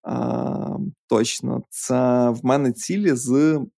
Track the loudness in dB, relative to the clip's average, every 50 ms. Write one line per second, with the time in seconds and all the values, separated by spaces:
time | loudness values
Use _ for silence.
0 | _ -6 -4 -4 -2 -2 -2 -2 -4 -4 -4 -4 -4 -6 -6 -6 -6 -8 -8 _
1 | _ _ 2 2 2 0 -2 -4 -4 -4 -4 -4 -6 _ -12 -10 -4 -2 0 2
2 | 2 4 4 4 4 2 0 0 0 2 2 4 2 0 -2 -4 -4 -4 -2 0
3 | 2 2 2 2 0 2 2 4 4 4 2 0 -2 -6 _